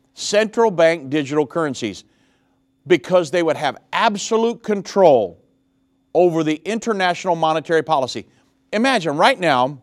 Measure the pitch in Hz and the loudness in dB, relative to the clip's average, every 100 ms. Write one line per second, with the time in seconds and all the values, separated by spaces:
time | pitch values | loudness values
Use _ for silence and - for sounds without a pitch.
0 | _ - - 208 220 240 226 170 165 170 | _ -14 -2 0 0 2 0 4 2 2
1 | 135 151 135 151 147 170 151 127 113 90 | -2 -4 -2 -2 -2 -2 -4 -4 -6 -8
2 | - _ _ _ _ _ _ _ - 175 | -16 _ _ _ _ _ _ _ -2 -2
3 | - 185 156 175 165 139 143 - - 175 | 2 0 0 0 0 -2 -4 -6 -8 -2
4 | 226 202 - 220 233 208 - 202 - 202 | 0 -2 -2 -2 0 -4 -6 -6 -4 4
5 | 175 127 92 82 _ _ _ _ _ _ | 6 6 2 -6 _ _ _ _ _ _
6 | _ 165 180 160 156 156 185 226 233 202 | _ 2 2 2 -2 -4 -6 -6 -6 -2
7 | 180 175 185 165 160 160 156 160 156 151 | -2 -2 -4 -2 0 -2 0 -2 0 -2
8 | 123 113 - _ _ _ _ 208 269 240 | -2 -8 -14 _ _ _ _ -2 0 0
9 | 160 147 220 247 170 127 131 139 | -2 2 2 2 0 2 0 -4